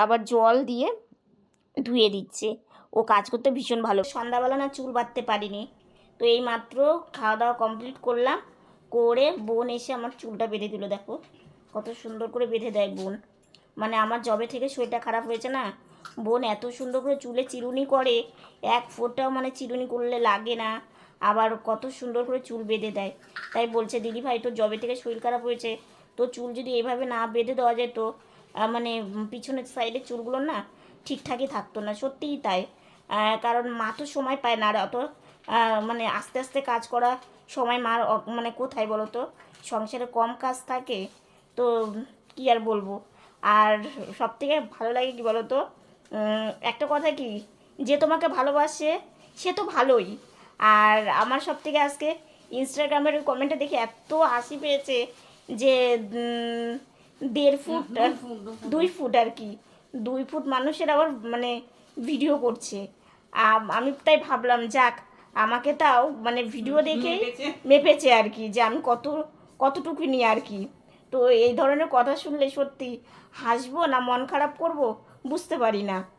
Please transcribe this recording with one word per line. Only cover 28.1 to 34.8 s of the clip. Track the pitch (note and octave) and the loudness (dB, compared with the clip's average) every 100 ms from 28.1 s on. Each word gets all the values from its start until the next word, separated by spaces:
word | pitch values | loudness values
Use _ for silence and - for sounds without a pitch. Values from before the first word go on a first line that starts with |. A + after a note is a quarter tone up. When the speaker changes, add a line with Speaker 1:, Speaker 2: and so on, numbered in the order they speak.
| - - - - - A3 | -6 -16 -20 -12 -4 -2
Speaker 1:
মানে, | A#3 A#3 A3+ | -2 -4 -6
উম, | G3+ G#3 G#3+ | -6 -8 -8
পিছনের | A#3+ - C4 B3 | -10 -8 -8 -6
সাইডের | B3+ A3+ A#3+ - | -4 -4 -4 -8
চুলগুলো | A#3+ A#3 C4 | -10 -6 -4
না | D4 A#3 - - - - - | -4 -4 -8 -16 -20 -18 -10
ঠিকঠাকই | C4+ - B3 C4+ | -8 -6 -4 -4
থাকতো | A#3 G3+ A3 | -6 -8 -8
না।" | G#3 | -8
সত্যিই | G#3 C4+ C4+ D4 C#4+ | -6 -6 -6 -8 -4
তাই, | G#3 F#3 - - - - - | -2 -2 -2 -10 -20 -20 -6
আহ, | G#3 G#3+ A3 | 0 2 2
কারণ | A#3 A#3+ B3 | 2 0 0
মা | A#3 A3 A3 | -4 -6 -6
তো | C#4+ | -8
সময় | C#4+ C4 C#4 | -6 -4 -2
পায় | B3 A3 | 0 0
না | G#3+ | 2
আর | |
অত, | A3 | 0